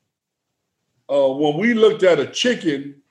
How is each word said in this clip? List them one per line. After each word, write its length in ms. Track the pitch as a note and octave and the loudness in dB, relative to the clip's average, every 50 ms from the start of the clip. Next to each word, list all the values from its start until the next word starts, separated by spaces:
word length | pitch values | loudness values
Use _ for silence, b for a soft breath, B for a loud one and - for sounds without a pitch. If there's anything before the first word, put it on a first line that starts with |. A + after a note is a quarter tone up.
| _ _ _ _ _ _ _ _ _ _ _ _ _ _ _ _ _ _ _ _ _ - | _ _ _ _ _ _ _ _ _ _ _ _ _ _ _ _ _ _ _ _ _ -4
uh, 180 | C#3 C#3+ C#3 | 0 0 0
when 300 | C3 C3 C#3+ D3+ D3+ D3 | 0 0 0 -2 -2 -2
we 160 | E3 G#3+ A#3+ A#3+ | 0 0 0 2
looked 300 | G#3+ G#3+ G#3 - - F#3 | 4 4 2 2 4 2
at 160 | F3+ E3 C#3+ | 2 2 2
a 80 | B2+ | 0
chicken 760 | - - - - B3 A3+ - F#3 D#3+ C#3+ C#3 C#3 C#3+ - _ _ _ | -4 -4 -4 -2 -2 -2 -2 -2 -4 -4 -4 -6 -12 -16 _ _ _